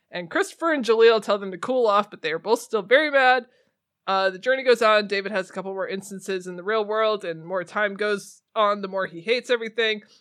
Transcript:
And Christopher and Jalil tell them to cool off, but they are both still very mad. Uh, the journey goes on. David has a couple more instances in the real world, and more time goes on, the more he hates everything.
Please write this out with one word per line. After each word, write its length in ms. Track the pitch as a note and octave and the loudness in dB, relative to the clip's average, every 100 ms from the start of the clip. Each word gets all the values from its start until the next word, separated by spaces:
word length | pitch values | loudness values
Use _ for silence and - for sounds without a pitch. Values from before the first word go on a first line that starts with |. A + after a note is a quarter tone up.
| _ | _
And 160 | F3 E3+ | -12 -6
Christopher 440 | D#4+ G4 - E4 | -2 -4 -2 -2
and 120 | D4 | -2
Jalil 380 | A3+ A3+ A3+ A3+ | 2 6 6 6
tell 160 | A3 G#3 | 2 -2
them 140 | G3+ | -4
to 60 | F3+ | -8
cool 280 | - B3+ A3+ | -4 0 2
off, 240 | G3+ G3+ | 2 0
but 100 | - | -6
they 100 | D#3 | -6
are 60 | E3 | -6
both 200 | F3+ A#3+ | 0 -2
still 220 | - A3 | 0 -6
very 300 | F#3 C4 D4+ | 2 4 4
mad. 340 | C#4 B3+ B3+ A#3+ _ _ _ _ _ - | 4 4 4 0 _ _ _ _ _ -4
Uh, 200 | F#3+ F#3+ | 0 0
the 120 | F#3 | -2
journey 240 | B3 C4 | -2 0
goes 180 | B3 A#3 | 2 4
on. 240 | A3 G#3+ G#3 | 4 4 2
David 240 | G3+ G3 | -4 -4
has 180 | G#3 F#3 | -6 -6
a 40 | |
couple 200 | F#3+ F#3+ | -10 -10
more 140 | F#3+ F#3 | -8 -6
instances 640 | G3 F#3+ G3 G3 F#3+ F3+ | -8 -10 -14 -8 -6 -6
in 80 | F3+ | -10
the 80 | |
real 200 | F3+ A3 | -4 -2
world, 400 | G#3 G#3+ A3 G#3 | -2 0 0 0
and 200 | F#3 D#3+ E3 | -4 -10 -6
more 160 | F#3 | -6
time 320 | F3 G#3 G#3 | -6 -2 -4
goes 480 | G3 G#3 G3+ - - _ A3+ | -2 -4 -4 -6 -20 _ 0
on, 260 | G#3 G#3 | 0 0
the 60 | G3 | -4
more 180 | F#3+ F#3 | -6 -6
he 140 | E3+ | -8
hates 300 | E3 B3 A#3+ | -4 -4 0
everything. 520 | A#3+ A3+ A3 A3 G#3+ - _ | -2 -2 -2 -2 -2 -8 _